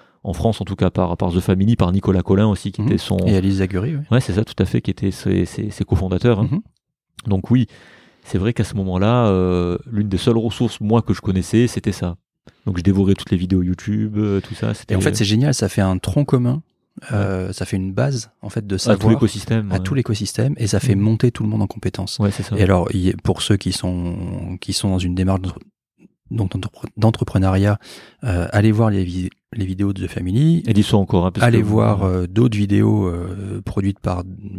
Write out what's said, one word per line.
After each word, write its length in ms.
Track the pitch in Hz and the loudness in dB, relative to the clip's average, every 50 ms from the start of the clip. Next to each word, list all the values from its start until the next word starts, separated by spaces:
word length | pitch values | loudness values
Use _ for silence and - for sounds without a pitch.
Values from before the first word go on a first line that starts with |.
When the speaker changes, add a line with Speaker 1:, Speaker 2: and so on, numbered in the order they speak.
| _ _ _ _ - | _ _ _ _ -8
Speaker 1:
en 100 | - 87 | -8 -6
France, 280 | - - 113 107 - | -2 0 0 0 -2
en 40 | 101 | -4
tout 100 | 90 98 | -6 -2
cas 120 | - 98 90 | 0 0 0
par, 260 | - - 92 87 85 - | 2 2 0 0 0 -2
par 140 | 95 90 85 | -2 0 0
The 80 | 90 | 0
Family, 360 | 87 - 98 92 98 107 117 | 2 2 2 2 4 2 4
par 160 | - - 87 90 | 4 2 2 2
Nicolas 300 | 98 - - 95 92 87 | 2 2 2 2 2 2
Collin 240 | - 98 98 107 110 | 2 2 2 4 2
aussi, 240 | 101 - - 104 - | 0 0 -4 -8 -6
qui 80 | - | -4
Speaker 2:
Mhm. 80 | 104 117 | -2 0
Speaker 1:
était 100 | 185 107 | 0 0
son 200 | - - 98 90 92 | -2 -2 -2 0 2
Speaker 2:
Et 100 | 101 104 | 2 2
Alice 200 | 95 92 98 98 | 2 2 2 2
Zaguri, 400 | 95 95 92 98 90 101 131 160 | 0 0 0 -2 -2 -2 -2 -4
oui. 60 | 143 147 - | -6 -2 0
Speaker 1:
Ouais, 100 | 110 123 | 2 2
c'est 120 | - - 92 | 2 2 0
ça, 120 | 98 107 | -2 -2
tout 100 | - - - | -2 -2 -2
à 60 | 95 | -2
fait, 160 | - - 120 | 0 0 -2
qui 100 | - - | -2 -2
était 200 | 95 - - 98 | -4 -2 -4 -4
ses, 340 | 92 - - 98 95 92 90 | -4 -4 -2 -2 0 0 0
ses, 260 | 87 - - 107 104 | -2 -4 -6 -8 -8
ses 140 | 98 - 101 | -6 -6 -4
cofondateurs, 560 | - - - 98 92 92 90 - 123 117 95 | -2 0 0 0 -2 -2 0 2 2 2 2
hein. 80 | 113 90 | 0 0
Speaker 2:
Mhm. 100 | 117 190 - - _ _ _ _ _ _ _ _ _ - - | -2 -4 -4 -8 _ _ _ _ _ _ _ _ _ -12 -4
Speaker 1:
Donc 240 | 107 101 95 90 - | -2 -2 -2 0 2
oui, 160 | 113 127 117 - - - - - - - _ _ _ _ _ | 2 2 2 0 -4 -12 -20 -20 -20 -20 _ _ _ _ _
c'est 160 | - - 95 | -6 -4 -2
vrai 140 | 92 117 120 | -2 0 0
qu'à 100 | - 110 | -2 -4
ce 100 | - - | -4 -4
moment-là, 520 | 104 95 95 90 92 95 107 120 123 120 | -4 -4 -2 0 0 2 2 2 2 2
euh, 500 | 107 95 92 92 90 90 90 87 87 87 90 - | 2 2 2 2 2 2 0 0 0 -2 -4 -6
l'une 220 | 131 117 104 104 104 | -4 -4 -2 -2 0
des 80 | 95 | -2
seules 220 | 90 - 123 117 113 | 0 2 2 2 4
ressources, 420 | 113 117 - - 123 110 - - | 2 0 0 0 -2 -2 -2 -4
moi, 220 | 107 104 113 117 - | -2 2 2 2 2
que 100 | - 101 | 0 -2
je 60 | - | -2
connaissais, 460 | - 104 92 92 87 - - 110 120 | -2 -2 -2 -2 0 2 2 2 2
c'était 260 | 120 - - - 110 95 | 2 0 -2 -4 -4 -4
ça. 240 | - - 87 85 - _ _ _ _ _ - _ _ _ | -2 -4 -6 -6 -8 _ _ _ _ _ -20 _ _ _
Donc 120 | 104 95 87 | -6 -4 0
je 40 | 82 | 2
dévorais 320 | 98 95 95 98 92 98 | 2 4 4 4 4 2
toutes 160 | - - - | 2 0 0
les 60 | - | -2
vidéos 260 | 87 90 90 95 92 90 | 0 0 2 2 2 2
YouTube, 540 | 90 90 - - - 104 107 107 107 107 104 | 0 -2 -4 -4 -4 -2 -2 -2 -2 -2 -2
euh, 220 | 107 104 101 98 | -2 0 0 -2
tout 140 | 95 - 104 | -4 -6 -8
ça, 200 | - - 110 110 | -6 -4 -4 -4
c'était 200 | - - - 104 | -6 -4 -2 -2
Speaker 2:
Et 20 | |
en 40 | 98 | 0
fait, 140 | 92 101 98 | 2 0 0
c'est 80 | 107 110 | 0 2
génial, 300 | 98 107 113 135 147 131 | 2 2 2 2 2 2
ça 140 | - 113 95 | 0 -2 -2
fait 120 | - - 98 | 0 0 0
un 160 | 95 92 95 | 0 0 -2
tronc 260 | - - - 147 147 | -4 -2 -2 0 0
commun, 380 | - - 127 123 123 127 156 - _ _ _ _ _ _ - - - - | 2 2 2 2 0 -2 -2 -6 _ _ _ _ _ _ -20 -10 -6 -2
euh, 360 | 101 101 98 95 92 92 92 | -2 0 0 -2 -2 -4 -6
Speaker 1:
Ouais. 40 | 98 | -6
Speaker 2:
ça 120 | - - | -8 -6
fait 100 | - - | -4 -4
une 160 | 98 92 95 95 | -4 -4 -2 -2
base, 380 | 98 127 143 135 120 110 - _ _ - | -2 -2 0 -2 -4 -6 -10 _ _ -16
en 60 | 107 | -8
fait, 180 | - 117 107 | -8 -8 -4
de 80 | 101 98 | -4 -4
Speaker 1:
À 20 | 95 | -2
tout 60 | - | 0
Speaker 2:
savoir 260 | - 107 95 101 110 113 | 2 2 4 4 4 4
Speaker 1:
l'écosystème, 580 | 107 117 104 - 104 - - 117 113 107 101 92 | 4 4 2 0 -4 -4 -2 -2 0 0 0 -2
Speaker 2:
à 20 | |
Speaker 1:
ouais. 60 | 92 92 | -2 -2
Speaker 2:
tout 120 | 92 - | -2 -2
l'écosystème, 600 | 135 120 - 113 104 101 - - - 110 135 147 | -2 0 -2 -2 -2 -4 -4 -2 -2 0 0 0
et 100 | - 117 | -2 -2
ça 140 | 104 - 98 | 0 0 0
fait 140 | - 127 101 | 2 2 2
Speaker 1:
Mhm. 80 | 98 101 | 2 4
Speaker 2:
monter 280 | 110 113 110 - 123 - | 2 2 2 2 0 0
tout 100 | - 110 | 0 -2
le 60 | 107 | -2
monde 140 | 107 107 104 | 0 0 -2
en 40 | |
compétences. 520 | 98 - 104 - 123 - - 95 - - - | -2 -4 -6 -6 -6 -4 -4 -6 -6 -4 -2
Speaker 1:
Ouais, 120 | 104 101 | 0 0
c'est 120 | 95 - 92 | 0 -2 -4
ça. 140 | - - | -4 0
Speaker 2:
Et 60 | - 104 | 2 4
alors, 260 | 90 95 90 85 - - | 4 4 4 2 0 0
il 80 | 98 | 0
y 100 | 90 92 | 0 0
a, 20 | - 90 - | 0 0 0
pour 200 | - 92 - - | -2 -2 -2 0
ceux 140 | - 107 | 0 0
qui 160 | 98 - 92 87 | 0 0 -2 -4
sont, 840 | - - 92 90 90 87 87 87 87 87 87 87 90 90 90 92 95 | -2 -4 -4 -4 -2 -4 -4 -4 -6 -6 -8 -8 -8 -8 -8 -10 -10
qui 120 | - - 98 | -8 -6 -4
sont 180 | - - 101 | -2 0 0
dans 80 | 92 92 | 0 0
une 160 | 90 87 87 | 0 0 0
démarche 260 | 92 92 92 95 95 | 0 2 2 0 0
d'entre-, 180 | 92 92 - - - - _ _ _ _ _ _ - _ _ _ _ _ - | -2 -4 -8 -10 -14 -20 _ _ _ _ _ _ -20 _ _ _ _ _ -4
donc 180 | 113 104 95 - | -2 -2 -2 -2
d'entrepre-, 360 | 101 95 101 - - - - - | -4 -6 -8 -10 -12 -14 -14 -4
d'entrepreneuriat, 840 | - 104 110 113 - - - - 98 95 95 92 95 98 104 104 - - - - - - - _ _ - | 2 2 2 2 2 -2 -2 0 2 2 2 4 4 4 2 2 0 -4 -10 -20 -20 -20 -20 _ _ -6
euh, 220 | 123 - - 175 - - | -4 -2 -2 -2 0 0
allez 200 | 104 104 110 107 | 2 4 4 4
voir 180 | 107 117 110 | 4 2 2
les 140 | 104 98 92 | 2 0 -2
vi-, 260 | 90 87 92 90 90 - _ _ _ - | -2 -4 -4 -6 -6 -8 _ _ _ -8
les 120 | 110 98 | -6 -4
vidéos 280 | 92 92 92 101 98 98 | -4 -2 -2 -2 -2 -2
de 120 | 95 95 | -2 -6
The 60 | 90 | -6
Family. 520 | - - 90 92 92 120 147 160 170 165 - | -6 -6 -4 -2 0 2 4 4 4 2 2
Speaker 1:
Elles 120 | - 107 101 | 2 2 2
y 40 | 104 | 4
sont 160 | - - 107 | 4 4 2
encore, 280 | 95 - - 92 87 | 2 4 2 2 2
hein, 40 | 92 | 2
parce 160 | 90 101 113 | 2 2 2
Speaker 2:
Allez 140 | 120 117 113 | 4 4 4
Speaker 1:
que 40 | 107 | 4
Speaker 2:
voir, 380 | 101 104 110 110 110 107 98 95 | 4 2 2 4 4 2 2 2
Speaker 1:
ouais. 60 | 92 | 0
Speaker 2:
euh, 180 | 92 92 90 | 0 0 -2
d'autres 320 | 87 92 107 120 127 110 104 | -2 2 2 2 2 2 0
vidéos, 480 | 104 98 101 101 107 107 107 107 98 | 0 2 2 4 4 4 4 2 0
euh, 560 | 90 85 85 87 92 95 98 98 98 101 101 98 | 0 -2 -4 -6 -8 -8 -10 -8 -8 -8 -8 -8
produites 360 | - - - 98 98 98 - | -6 -4 -2 -2 -2 -2 -2
par, 240 | - 92 90 90 90 92 90 - 104 101 95 | -4 -4 -4 -4 -6 -8 -12 -14 -14 -14 -12